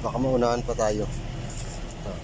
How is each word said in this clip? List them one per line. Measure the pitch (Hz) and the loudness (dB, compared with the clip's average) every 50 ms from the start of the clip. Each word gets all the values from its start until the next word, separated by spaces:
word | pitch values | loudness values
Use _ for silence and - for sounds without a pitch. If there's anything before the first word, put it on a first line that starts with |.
| - | -2
Baka | 110 110 120 | -2 0 2
maunahan | 131 135 131 123 120 120 120 120 | 2 4 4 6 6 6 4 2
pa | 117 - 117 | 0 -2 2
tayo. | - 113 107 104 107 104 - - - - - - - - - - - - - - - - - - | 2 2 2 4 2 0 -2 -2 -4 -6 -6 -6 -6 -6 -6 -6 -6 -6 -6 -6 -8 -8 -8 -8
Ito. | - - 107 92 85 | -8 -6 -6 -6 -6